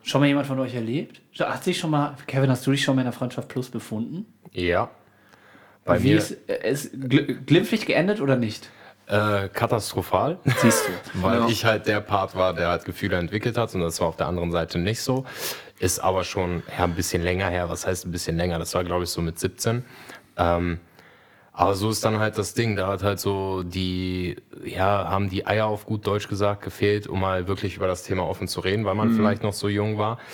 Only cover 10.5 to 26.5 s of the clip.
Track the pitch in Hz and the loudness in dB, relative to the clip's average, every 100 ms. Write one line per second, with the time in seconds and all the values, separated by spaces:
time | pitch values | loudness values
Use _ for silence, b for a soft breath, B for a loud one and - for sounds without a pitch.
10.5 | 120 117 113 104 90 - 92 92 117 117 | 4 6 4 2 -4 -8 -2 2 2 2
11.5 | 113 110 107 107 104 - 101 95 92 92 | 2 2 2 2 -2 0 0 0 2 0
12.5 | 90 85 87 - - 98 90 85 107 120 | 2 0 0 -4 -6 -2 -2 -2 -2 0
13.5 | 113 113 92 85 - 85 - 85 87 85 | 0 0 0 -2 0 -2 0 -2 -2 0
14.5 | 85 82 90 92 113 - 131 135 B B | 0 0 0 -2 -2 0 -2 -2 B B
15.5 | B B - 90 - 92 92 90 101 90 | B B -4 -2 0 0 0 -2 -2 -2
16.5 | 87 - - 90 85 87 90 87 90 95 | -2 -4 -2 0 0 -2 0 0 0 0
17.5 | 90 87 85 - 90 87 87 - 82 90 | 0 -2 -4 -4 -4 -4 -6 -2 0 0
18.5 | 82 - 92 87 87 87 - 82 - 90 | -2 -2 -2 0 -2 -2 -2 -4 -2 -4
19.5 | - 117 120 131 B B B - - 87 | -2 -2 -2 -4 B B B -10 0 2
20.5 | 87 87 85 - b b b b b b | 2 0 -2 -8 b b b b b b
21.5 | - 90 95 107 107 113 107 107 107 95 | 0 2 2 0 0 0 2 0 0 -2
22.5 | - 113 98 95 95 101 98 101 98 95 | 0 0 0 0 0 0 0 0 -2 -2
23.5 | 95 87 92 92 92 92 92 90 - - | -2 -4 -2 -2 -2 -2 -2 -4 -6 -14
24.5 | - - - 95 101 90 98 98 90 - | -14 -8 -2 2 2 0 0 0 -2 0
25.5 | 107 107 104 - 107 101 104 - 101 104 | 0 0 -2 -4 -2 0 -2 -2 0 0